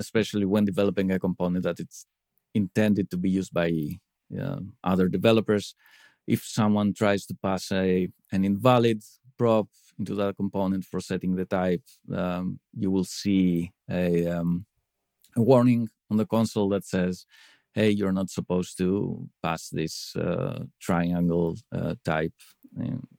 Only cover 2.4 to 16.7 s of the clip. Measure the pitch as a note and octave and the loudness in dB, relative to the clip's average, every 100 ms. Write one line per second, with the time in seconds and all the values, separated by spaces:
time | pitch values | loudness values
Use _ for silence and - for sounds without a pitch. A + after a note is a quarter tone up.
2.4 | _ A2+ F#2+ - G#2+ G2+ F#2 F2+ F#2 F#2+ | _ -2 0 2 2 2 0 -2 0 0
3.4 | F#2 F2 E2+ E2 D2+ F2+ _ _ - F#2+ | -2 -2 0 0 -4 -10 _ _ -14 -8
4.4 | F#2 G1+ G2 - F2+ F#2 F#2 F#2 A2 A2+ | -6 -8 -10 -8 -2 2 2 2 4 4
5.4 | G#2 G#2 - - _ - - _ - A2+ | 4 0 -2 -12 _ -20 -20 _ -2 -2
6.4 | - - G#2+ G#2 G#2 F#2 G#2+ G2+ - F#2 | -2 0 2 4 2 2 2 2 -2 -6
7.4 | G2 F#2 - F#2+ F#2+ F#2 F#2 - _ F#2+ | -4 -4 -2 0 2 2 0 -6 _ 0
8.4 | G2 G2+ B2 B2 A#2 A2 - - _ - | 0 2 4 6 4 0 -6 -20 _ -2
9.4 | A#2 A2 G2+ _ _ - F#2+ G2+ G2+ F#2+ | 2 2 0 _ _ -10 -6 -2 -2 -2
10.4 | G2 G2 F#2+ F#2+ - F#2 - F#2 F#2 F#2 | -4 -2 -2 -2 -4 -8 -6 -4 -2 -2
11.4 | F2+ G2 F#2 F2 - - - F#2 F2+ F2 | -2 -2 0 -2 -4 -20 -10 -6 -4 -4
12.4 | F#2 F#2 _ - G2 F#2+ F#2 - G2+ F#2+ | -6 -8 _ -6 -2 0 -2 -4 0 2
13.4 | F#2 F2 F2 - - F2+ F2+ E2+ E2+ E2+ | 4 2 -4 -10 -6 -2 0 0 0 -2
14.4 | E2+ F2 G2+ _ _ _ _ _ _ - | -2 -4 -6 _ _ _ _ _ _ 0
15.4 | A2 B2+ B2 A#2+ A2+ - - G#2+ G#2 A2 | 4 6 6 4 0 -8 -4 -2 0 2
16.4 | A2 A2 G2 | 2 2 0